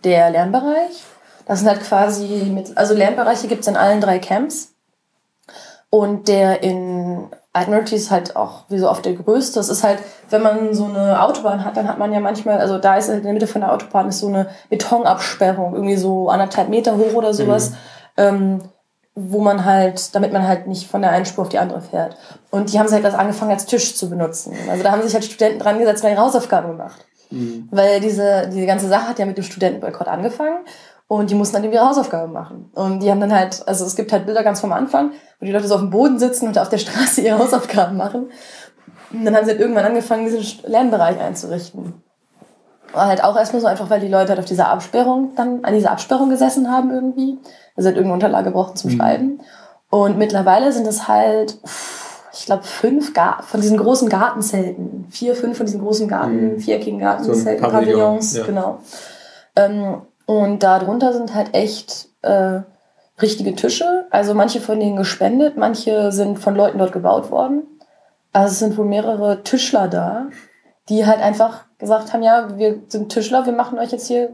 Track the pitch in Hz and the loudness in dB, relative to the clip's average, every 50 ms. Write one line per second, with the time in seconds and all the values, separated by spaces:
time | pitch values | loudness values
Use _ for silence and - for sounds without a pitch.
0 | - 185 175 170 170 170 165 165 175 185 208 262 269 294 302 320 349 349 349 - | 4 4 4 6 6 4 4 2 0 2 0 0 0 0 0 0 -2 -4 -6 -14
1 | - - - _ _ _ - - _ - 202 180 202 214 202 208 - - 208 196 | -20 -20 -20 _ _ _ -20 -16 _ -4 -2 2 2 2 2 2 -2 0 2 2
2 | 208 208 208 202 202 202 208 202 190 196 196 196 190 - - - - 208 214 208 | 2 2 0 -4 -6 -6 -4 -4 -2 -2 -4 -4 -6 -6 -2 0 2 2 4 4
3 | 190 208 240 240 233 220 233 226 - 202 226 208 - 208 202 - 190 202 208 208 | 2 2 2 0 0 0 0 0 -2 -4 -4 -2 -2 -2 2 2 4 4 4 2
4 | 202 - 185 185 - - 185 214 269 311 - - - _ _ _ _ _ _ _ | 2 2 0 0 0 -2 -2 -2 -2 -4 -6 -10 -12 _ _ _ _ _ _ _
5 | _ _ _ _ _ _ _ _ _ - - - - - - _ _ _ - 214 | _ _ _ _ _ _ _ _ _ -20 -20 -20 -20 -20 -20 _ _ _ 2 2
6 | 208 202 208 202 208 214 202 196 196 190 190 - - 185 185 185 180 180 180 180 | 4 2 -2 -2 2 2 4 4 4 4 2 2 0 -2 -2 -2 -4 -4 -4 -4
7 | 175 180 180 180 - - - - _ _ _ 180 180 202 208 214 220 214 220 208 | -4 -4 -6 -8 -10 -14 -18 -20 _ _ _ -2 0 2 2 0 2 0 -4 -4
8 | 214 - 196 175 175 - - - - - - - _ _ 196 190 185 - - - | 0 0 0 0 0 -2 -4 -4 -4 -4 -6 -20 _ _ -4 0 2 0 0 0
9 | - 185 180 175 175 214 220 269 262 - - 226 202 - - - - 208 196 196 | -2 -4 -4 -2 0 0 0 2 0 -2 -4 -4 -2 -2 -2 0 0 0 0 -2
10 | - - - - - - 214 214 220 214 214 220 220 214 214 208 208 208 202 196 | -6 -16 -20 -20 -6 0 0 2 4 4 2 2 0 0 0 0 -2 -2 -2 0
11 | 196 202 190 - 190 247 285 - 226 208 202 196 190 233 - 220 208 208 - - | 0 2 4 4 2 2 2 0 -2 -2 -2 -2 -4 -4 -4 -4 -4 -4 -2 -2
12 | 208 214 214 208 202 202 208 214 - 220 208 202 - 190 196 185 196 196 190 202 | -2 -2 -2 0 -2 -2 -4 -2 -2 -2 0 0 0 0 0 2 4 4 4 4
13 | 208 208 214 208 202 202 208 214 220 208 - 214 208 - 214 208 - - - 196 | 2 0 -4 -2 -2 -2 0 0 -2 -2 -2 -2 0 0 -2 -2 -4 -2 -2 0
14 | 196 202 190 - 208 202 196 196 190 190 - - - _ 214 208 208 - 240 233 | 0 0 -4 -4 -4 -2 0 -2 -2 -4 -8 -20 -6 _ -4 -4 0 0 0 2
15 | 262 - 190 - - - - - 196 185 190 185 180 180 175 190 196 196 202 190 | 2 2 0 0 -2 -8 -2 0 2 2 2 0 -4 -4 -4 -2 0 0 0 0
16 | 180 190 190 190 185 - - 190 196 190 - - 185 - 214 233 226 233 214 208 | 0 0 0 0 0 0 2 0 0 0 0 -2 0 2 0 0 2 2 2 2
17 | 220 220 220 233 220 214 208 208 214 208 208 214 - - - - - - - - | 2 2 2 0 0 0 0 0 2 2 2 0 0 -4 -8 -12 -20 -20 -20 -20
18 | - - _ - - 202 196 196 196 196 190 185 175 - _ _ _ _ _ _ | -20 -8 _ 2 2 4 4 2 0 0 -2 -4 -6 -12 _ _ _ _ _ _
19 | _ _ _ 208 196 185 196 208 214 202 202 196 180 196 190 190 190 185 180 185 | _ _ _ -12 -8 -4 -2 2 2 2 2 2 2 2 4 4 4 2 0 -4
20 | - - - 202 202 202 202 196 185 190 185 175 180 190 185 175 - - - 196 | -10 -4 -2 -2 -2 0 0 0 2 2 0 -2 -2 -8 -10 -10 -8 -6 -4 0
21 | 190 180 170 185 190 - - - 185 180 - 202 180 180 - - - - - 170 | 0 2 2 2 -2 -2 -4 -6 -6 -2 -2 -2 -2 -2 -4 -10 -10 -6 -6 -4
22 | 165 - - - - - - - _ _ - 202 208 208 208 214 214 214 214 208 | -4 -6 -8 -16 -20 -20 -20 -20 _ _ -4 -4 -2 0 2 2 2 4 2 2
23 | 208 202 190 - 196 208 208 - 214 214 202 208 - - 247 233 - - - - | 2 2 2 2 0 0 -2 -2 0 -2 0 -2 0 -2 0 0 0 -2 -4 -4
24 | 190 175 175 175 165 165 165 - - - - - - 185 175 185 185 196 202 214 | -6 -4 -4 -4 -4 -4 -4 -8 -10 -10 -12 -10 -6 -4 -4 0 2 2 2 2
25 | 220 226 202 220 214 - - - 220 220 214 214 - 208 208 220 233 214 208 214 | 0 0 -2 -2 -4 -4 -2 0 0 2 2 0 0 0 2 4 2 2 2 2
26 | - 208 208 196 226 254 254 240 240 - 202 175 165 170 165 160 - - - - | 0 0 2 4 2 4 2 0 0 2 0 0 0 -4 -10 -10 -14 -16 -18 -20
27 | - _ _ _ _ _ - 127 123 117 117 117 113 - 202 196 196 202 202 196 | -20 _ _ _ _ _ -8 -8 -8 -8 -8 -12 -12 -2 2 4 4 4 4 2
28 | 202 220 202 202 202 202 202 190 - 185 185 190 185 185 190 190 196 190 196 214 | 2 0 0 0 2 2 2 2 0 -2 -4 -2 0 0 0 0 2 2 0 0
29 | 226 - 240 - 202 196 190 202 190 - - 180 185 180 175 - - - - - | 0 -4 -4 -4 -4 -4 -4 -6 -8 -10 -4 -2 -2 -2 -2 -2 -8 -10 -8 -8
30 | - - - 175 185 233 233 - 302 311 330 359 349 - - - - - _ _ | -6 -6 -4 -4 -4 -6 -4 -4 -4 -4 -4 -6 -10 -14 -20 -20 -20 -20 _ _
31 | _ _ 214 208 208 185 208 208 208 202 - 202 214 220 220 233 240 262 277 285 | _ _ -2 -2 0 0 2 0 0 0 -2 -2 -2 0 2 4 4 4 4 2
32 | - - - 165 165 165 160 - - - - 180 - _ _ - 190 190 190 190 | -2 -2 -4 -6 -6 -8 -8 -12 -12 -12 -16 -20 -20 _ _ -4 -2 -2 -2 0
33 | 202 202 202 202 208 202 214 190 185 185 - - - - 196 185 185 190 190 - | 2 2 2 2 2 2 2 2 2 0 -4 -8 -4 -4 -4 -2 -4 -4 -4 -6
34 | 214 - 214 190 180 202 214 220 208 208 196 202 - 202 170 - 262 262 - 269 | -2 0 -2 -2 0 0 -2 0 0 0 -2 -2 -4 -4 -2 -2 -2 0 0 0
35 | 294 294 - - _ _ _ _ 190 190 196 208 202 202 208 185 196 185 175 214 | 0 0 -4 -10 _ _ _ _ -6 -2 -2 -2 0 2 0 0 0 0 2 4
36 | 262 294 262 226 240 254 247 - 240 220 202 - 190 - 226 208 - - - 214 | 4 4 4 2 2 0 0 -2 -2 0 0 0 0 0 -2 -4 -4 -4 -2 0
37 | 262 - - - 202 226 214 214 240 262 262 240 - - - 202 185 180 196 185 | 0 2 2 2 2 2 2 2 2 2 2 -2 -2 0 0 0 2 2 0 -4
38 | 185 202 - 247 254 - - - - - - - - - _ _ _ - - - | -4 -4 -6 -6 -8 -10 -14 -20 -20 -20 -20 -20 -20 -20 _ _ _ -20 -20 -20
39 | - - - 226 220 208 214 214 214 226 214 214 214 240 233 208 196 214 233 233 | -18 -12 -8 -2 0 4 4 4 4 2 2 2 2 2 2 2 2 2 0 0
40 | 226 - 233 220 226 226 226 226 208 214 - - - 190 220 226 247 247 220 190 | 0 0 -2 -2 0 -2 -2 -2 -4 -8 -10 -12 -6 0 2 2 4 4 2 2
41 | 170 165 185 - - - 175 - - 175 170 175 170 - - 190 185 175 - - | 2 2 0 -2 -4 -6 -6 -8 -8 -8 -8 -8 -8 -12 -14 -14 -14 -14 -14 -16
42 | _ _ _ _ _ _ _ _ - _ _ _ _ _ _ _ _ - - 156 | _ _ _ _ _ _ _ _ -20 _ _ _ _ _ _ _ _ -8 0 0
43 | 190 202 190 190 - 202 208 220 220 220 - 240 226 208 190 190 202 180 214 202 | 2 2 4 4 4 4 4 2 0 0 0 0 2 0 0 0 0 0 0 0
44 | 202 190 196 190 190 190 196 185 180 - 185 180 170 - - 185 175 - - 240 | 0 2 2 2 2 2 0 -2 -2 -4 0 2 2 2 2 0 -2 -2 0 2
45 | 247 247 254 262 269 262 262 - 240 247 247 247 247 - 208 214 208 - 214 - | 2 2 2 0 -2 -2 -2 -2 -2 -2 -2 -2 0 2 2 2 2 2 0 -2
46 | - - 262 254 269 269 262 247 262 269 262 277 254 240 254 262 254 254 254 254 | -2 -2 0 2 4 2 4 4 2 2 2 0 0 2 2 2 2 0 -2 -2
47 | 254 262 254 262 262 269 269 - - - - - - _ _ - 185 190 185 - | -2 -2 -2 -2 -2 -2 -4 -6 -14 -20 -20 -20 -20 _ _ 0 2 2 2 2
48 | 190 190 180 180 180 190 - 196 190 190 180 180 185 185 - - - 131 123 - | 0 0 2 0 0 2 2 0 0 0 0 0 -2 -2 -6 -6 -2 -2 0 2
49 | - - - - 254 269 285 - - - - - - - - _ _ _ - 208 | 2 2 2 2 0 -2 -2 -6 -14 -20 -20 -20 -20 -20 -20 _ _ _ 2 4
50 | 202 202 202 202 214 214 202 190 180 190 185 220 262 285 247 233 220 214 214 214 | 4 4 2 2 0 0 0 2 4 4 4 6 4 2 2 2 -2 -2 -4 -4
51 | - - 214 214 220 220 214 220 214 214 - - - - - - - - - - | 0 2 2 4 4 4 2 2 0 -2 -6 -14 -16 -14 -14 -12 -12 -12 -14 -14
52 | - - - - - - - - - - 196 185 - - - - - 240 277 294 | -16 -16 -18 -20 -20 -20 -18 -14 -2 -2 -2 -2 -2 -12 -4 -2 0 2 2 0
53 | 285 - - 170 170 - - - - - - 214 208 208 214 208 196 226 262 254 | 0 0 0 2 2 2 0 -4 -8 -6 -2 0 2 4 4 4 4 2 4 4
54 | 247 214 190 190 220 240 233 226 202 - 202 190 185 180 180 - - - - 190 | 2 2 2 2 2 0 0 -2 -4 -2 -2 -2 -2 -2 -4 -8 -10 -10 -10 -12
55 | 180 - - - 240 240 240 - - 233 226 - 233 208 202 196 196 208 214 220 | -14 -14 -10 -4 -2 -2 -2 0 -2 -4 -2 -4 -4 -4 -4 -4 -6 -6 -4 -4
56 | 214 196 190 180 - 247 226 226 110 110 220 - - 107 107 104 107 107 101 101 | -4 -4 -2 -4 -2 -2 0 0 0 -2 -2 -4 -2 -2 -2 -2 -2 -6 -6 -2
57 | 98 101 101 - - 220 233 226 - - - - - - 226 214 220 220 214 214 | -2 -2 -2 0 -2 0 0 0 0 0 0 0 0 2 2 2 2 4 4 4
58 | 214 214 214 220 220 214 - - 214 208 196 190 185 202 - - - - - - | 4 2 2 0 -4 -4 -4 -4 -4 -2 -4 -2 -4 -4 -6 -8 -16 -20 -18 -18
59 | - - - - - - - - _ _ _ 202 202 202 208 208 202 196 180 - | -18 -18 -20 -20 -20 -20 -20 -20 _ _ _ 2 2 2 2 -4 -4 -4 -6 -8
60 | - _ _ _ _ - 214 214 208 202 208 196 202 190 185 190 190 185 214 240 | -12 _ _ _ _ 0 0 2 2 2 2 2 4 4 4 4 2 -2 0 2
61 | 262 254 240 240 233 226 - 214 208 - - 196 214 208 - - - - - - | 2 2 0 0 -4 -4 -4 -4 -4 0 0 0 0 0 -4 -8 -12 -14 -14 -14
62 | - _ _ _ - - 202 196 190 190 185 190 190 - _ _ _ _ _ _ | -14 _ _ _ 0 2 2 2 2 0 -2 -4 -8 -10 _ _ _ _ _ _
63 | _ _ _ - 220 214 - - 196 196 185 - - - - - 339 349 359 370 | _ _ _ -2 -2 0 0 -2 -4 -4 -4 -2 -2 -2 -2 0 0 0 0 -2
64 | 359 - - 202 208 202 208 214 - 233 240 233 214 - 214 214 208 208 202 190 | -2 0 0 0 2 2 2 2 2 2 0 -6 -4 -2 -2 0 0 -2 0 -2
65 | 196 180 - - 190 196 240 262 302 294 294 - 214 220 226 220 - 226 214 214 | -4 -4 -2 0 0 2 4 4 2 2 2 0 0 0 0 -2 -2 -2 0 0
66 | 208 202 190 196 202 202 202 202 - 208 196 202 202 - - 196 190 185 - 185 | 0 0 0 0 -2 -2 -2 -2 -2 0 2 4 2 2 2 0 -2 0 -2 0
67 | 175 180 202 - - - - - 240 262 285 294 311 - - _ _ _ _ _ | 2 2 2 2 0 -2 0 0 0 0 0 -4 -4 -6 -20 _ _ _ _ _
68 | _ _ _ _ _ _ - 196 196 202 190 202 220 214 208 214 208 202 202 208 | _ _ _ _ _ _ 2 2 2 2 2 0 -2 -2 0 0 -2 0 0 0
69 | 214 226 220 202 208 202 202 196 - - - 254 - - - 214 190 175 180 175 | -2 -2 -2 0 0 0 -2 -2 -2 -2 -2 -2 0 0 2 0 2 2 -2 -2
70 | 170 175 196 233 269 285 - - - _ _ _ _ _ _ _ _ - 214 214 | -2 -2 -4 -6 -8 -10 -12 -18 -20 _ _ _ _ _ _ _ _ -2 0 2
71 | 214 208 220 214 - 208 208 214 226 226 226 - - _ _ _ 208 208 220 220 | 4 4 4 4 4 0 2 2 0 0 0 -8 -20 _ _ _ 0 0 0 0
72 | 214 214 - 233 226 226 233 240 226 208 196 202 214 214 214 208 - _ - 214 | 0 -4 -4 2 4 4 4 4 2 -2 -4 0 0 0 0 -2 -8 _ -8 -8
73 | 208 214 - 233 214 - 247 262 247 247 233 240 247 - 247 226 240 240 247 240 | -6 -4 -4 -4 -2 2 0 0 0 2 -2 -2 -2 -2 -4 -6 -4 -4 -6 -8
74 | - - 240 240 240 233 | -4 -2 -2 -2 -2 -2